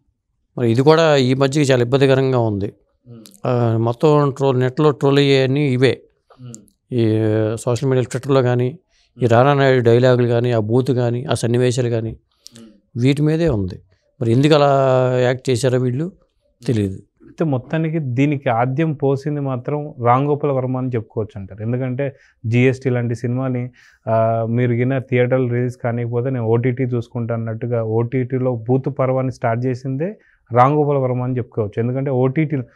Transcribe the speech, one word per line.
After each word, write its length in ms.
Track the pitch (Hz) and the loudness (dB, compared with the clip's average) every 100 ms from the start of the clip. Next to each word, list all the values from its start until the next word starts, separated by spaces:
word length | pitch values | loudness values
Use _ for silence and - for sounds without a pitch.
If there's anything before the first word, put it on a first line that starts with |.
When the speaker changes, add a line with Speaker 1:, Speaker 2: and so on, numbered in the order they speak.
| _ _ _ _ _ - | _ _ _ _ _ -4
Speaker 1:
మరి 120 | 120 | 0
ఇది 120 | 113 | 2
కూడా 340 | 135 160 165 147 | 4 4 4 4
ఈ 180 | 123 | 2
మధ్యకి 380 | 131 139 143 139 | 2 0 0 2
చాలా 100 | 131 | 2
ఇబ్బందికరంగా 560 | 120 135 139 135 135 127 | 2 2 2 2 2 0
ఉంది. 340 | 113 101 98 - _ _ 123 | 0 -2 -6 -10 _ _ -20
Speaker 2:
మ్మ్. 140 | 117 110 - 127 | -20 -20 -10 -4
Speaker 1:
ఆ, 300 | 123 120 113 | -2 0 0
మొత్తం 580 | 113 120 156 147 143 131 | -2 0 2 4 2 0
ట్రోల్, 240 | 139 127 | 0 0
నెట్లో 300 | 127 127 151 | 0 2 0
ట్రోల్ 280 | 135 143 139 | 2 2 4
అయ్యేవన్నీ 500 | 143 139 135 135 147 | 4 4 2 0 0
ఇవే. 340 | 123 131 - - _ _ - | 2 2 0 -6 _ _ -20
Speaker 2:
మ్మ్. 120 | 123 110 - _ - | -20 -20 -20 _ -8
Speaker 1:
ఈ 220 | 123 113 110 110 107 107 113 | 0 2 2 0 0 -2 -4
సోషల్ 320 | - 120 139 | -4 -2 0
మీడియా, 140 | 131 | 0
Twitter-లో 400 | 120 127 135 135 | -2 -4 0 0
కానీ, 240 | 123 123 123 | 2 0 -2
ఈ 40 | |
Speaker 2:
మ్మ్. 580 | 160 _ _ _ - 123 | -6 _ _ _ -4 2
Speaker 1:
రానా 260 | 113 135 | 4 4
నాయుడు 300 | 143 139 131 | 4 4 4
డైలాగులు 420 | 117 117 127 123 120 | 4 4 4 4 2
కానీ, 260 | 117 123 | 0 0
ఆ 60 | 117 | 0
బూత్ 320 | 107 120 131 | 0 0 0
కానీ, 340 | 127 120 120 | 0 -2 -4
ఆ 100 | 147 | -4
సన్నివేశాలు 540 | 120 113 120 127 120 120 | -4 0 0 0 0 -2
కానీ, 220 | 117 113 | -2 -6
Speaker 2:
మ్మ్. 920 | 127 _ _ - - 113 _ _ 123 | -10 _ _ -20 -20 -20 _ _ -2
Speaker 1:
వీటి 200 | 127 143 | 0 2
మీదే 260 | 151 160 165 | 0 0 0
ఉంది. 320 | 113 92 90 _ _ _ - | 0 -4 -8 _ _ _ -6
మరి 120 | 113 | 0
ఎందుకు 220 | 117 147 | 2 4
అలా 560 | 151 143 139 135 131 127 127 | 6 4 4 4 2 2 2
యాక్ట్ 320 | 123 127 - | 0 0 -2
చేశారో 280 | 120 127 127 | -2 0 0
వీళ్ళు 340 | 127 123 170 - _ _ _ _ 123 | 0 -4 -6 -10 _ _ _ _ -2
తెలియదు. 280 | 113 101 | 0 -2
Speaker 2:
అయితే 500 | 95 - _ - - | -4 -16 _ -14 -6
మొత్తానికి 540 | 165 131 123 160 160 160 | -2 -2 -4 -4 -2 -4
దీనికి 500 | 139 123 143 151 139 | -4 0 0 0 -2
ఆద్యం 440 | 117 127 131 160 | 0 0 0 -2
పోసింది 480 | 143 139 135 151 147 | -2 -2 -2 -2 -6
మాత్రం 540 | 139 127 123 147 147 127 | -4 -6 -6 -6 -8 -4
రామ్ 220 | 120 127 143 | 0 2 2
గోపాల్ 260 | 143 147 | 0 -2
వర్మ 260 | 135 127 127 | -2 -2 -4
అని 100 | 127 | -4
చెప్పుకోవచ్చు 520 | 123 110 - 104 107 | -6 -6 -8 -8 -10
అంటారు. 220 | 95 98 | -16 -10
ఎందుకంటే 540 | 107 123 131 123 139 - _ _ 117 | -6 -4 -4 -4 -6 -8 _ _ -2
జీఎస్టీ 440 | 117 127 127 139 | 2 2 2 -2
లాంటి 240 | 123 120 | -2 -2
సినిమాని, 560 | 117 123 123 131 127 123 - _ _ - | -4 -4 -4 -4 -4 -8 -14 _ _ -2
ఆ, 380 | 113 113 113 113 | 0 2 0 -2
మీరు 220 | 117 123 | 0 0
గిన 260 | 120 123 135 | 0 0 -2
థియేటర్లు 500 | 123 123 123 131 127 | -2 0 2 0 0
రిలీజ్ 280 | 120 123 123 | -2 -4 -4
కానికపోతే 540 | 123 120 120 120 123 | -6 -4 -4 -4 -4
నేను 140 | 131 | -2
ఓటీటీ 380 | 113 117 123 120 | 0 0 0 -2
చూసుకుంటా 520 | 127 123 113 120 113 | -2 -4 -6 -6 -6
అన్నట్టుగా 500 | 117 113 113 120 120 | -4 -6 -8 -4 -4
ఓటీటీలో 720 | 110 110 120 131 127 131 127 123 | -2 -2 0 -2 -2 -2 -2 -2
బూత్ 420 | 107 127 131 135 | 0 -2 0 -2
పర్వాన్ని 340 | 131 131 131 | -2 0 -2
స్టార్ట్ 340 | 120 120 113 127 | -4 -4 -2 -2
చేసిందే 500 | 123 131 135 170 220 _ _ - | -4 -6 -6 -6 -8 _ _ -2
రామ్ 220 | 117 127 | 4 4
గోపాల్ 240 | 151 143 143 | 4 2 0
వర్మ 240 | 131 123 | 0 -2
అని 140 | 123 127 | -4 -4
చెప్పుకోవచ్చు. 460 | 110 - 104 110 | -6 -4 -4 -2
ఎందుకంటే 280 | 117 127 139 | -4 -2 -2
ఓటీటీ, 460 | 127 131 131 160 143 120 | 0 0 0 -2 -2 -6